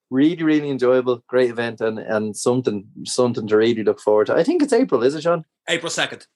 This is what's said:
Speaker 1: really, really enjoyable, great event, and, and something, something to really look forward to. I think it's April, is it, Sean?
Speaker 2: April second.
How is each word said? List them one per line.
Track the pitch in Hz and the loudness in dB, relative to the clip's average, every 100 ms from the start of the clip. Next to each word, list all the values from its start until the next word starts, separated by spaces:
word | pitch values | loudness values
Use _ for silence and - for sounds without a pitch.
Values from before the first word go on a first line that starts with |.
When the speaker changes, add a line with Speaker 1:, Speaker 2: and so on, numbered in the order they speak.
| - | -4
Speaker 1:
really, | 127 151 170 | 2 2 2
really | 156 151 147 | 0 0 0
enjoyable, | 131 123 131 127 120 - | 0 2 2 2 -4 0
great | 123 123 | 0 0
event, | 117 117 - | 0 -6 -4
and, | 113 110 | -4 -4
and | - 110 107 101 | -4 -4 -4 -4
something, | 123 127 123 104 95 - - | -2 0 -2 -4 -10 -16 -8
something | - 123 117 110 | -2 0 -2 0
to | 107 | 2
really | 113 113 | 2 2
look | 107 101 | -2 -2
forward | - 107 107 | 2 2 4
to. | 123 | 2
I | |
think | 175 349 | 2 0
it's | 294 | 2
April, | 247 262 120 | 2 2 2
is | 123 156 | 0 0
it, | |
Sean? | 160 170 - _ - | -2 -2 -4 _ -6
Speaker 2:
April | 170 165 | -4 -4
second. | 165 139 117 _ | -4 -6 -8 _